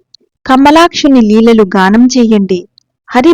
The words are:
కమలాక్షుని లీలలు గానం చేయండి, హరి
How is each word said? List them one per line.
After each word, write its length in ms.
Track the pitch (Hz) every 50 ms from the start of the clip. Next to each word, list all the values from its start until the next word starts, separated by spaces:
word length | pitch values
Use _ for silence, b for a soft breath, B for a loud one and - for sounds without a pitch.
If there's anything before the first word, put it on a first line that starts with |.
| _ _ _ _ _ _ _ _ _
కమలాక్షుని 760 | - 262 262 277 294 294 330 339 339 - - - 294 269 254 226 208
లీలలు 360 | 214 220 226 233 233 220 214 185 175
గానం 300 | 202 185 190 202 220 247 254
చేయండి, 520 | 254 262 233 220 226 208 196 180 190 180 175 - _ _ _ _ _ _ _ -
హరి 240 | - 247 262 330